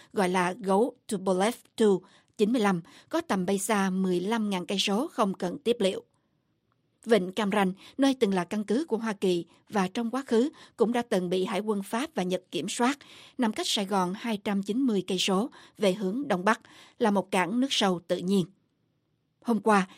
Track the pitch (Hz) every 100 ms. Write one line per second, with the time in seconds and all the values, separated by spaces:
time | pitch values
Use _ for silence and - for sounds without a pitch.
0 | - 214 180 185 180 185 196 190 262 -
1 | - 196 190 185 208 - _ - 214 180
2 | - _ _ - 208 247 202 175 - -
3 | - 330 339 196 180 196 - 208 190 185
4 | 185 175 190 233 208 190 175 196 214 202
5 | 320 - 208 180 180 165 220 233 190 220
6 | - _ _ _ _ _ _ _ _ _
7 | 226 220 185 208 202 208 190 - - -
8 | 277 262 202 190 175 214 202 233 330 214
9 | 226 202 190 175 - _ - 214 185 240
10 | 226 269 269 233 269 - - - 233 240
11 | 240 196 180 185 185 190 214 202 196 226
12 | 294 - 180 180 - 170 185 - 247 285
13 | - - - - 226 220 349 - 190 196
14 | 180 196 233 208 214 202 190 233 269 196
15 | 185 185 - 190 254 - - - 196 214
16 | 185 240 285 180 196 233 - - - -
17 | 226 196 - 196 180 240 269 - 196 170
18 | - 175 180 196 165 _ _ _ _ _
19 | _ _ _ _ - 214 220 202 185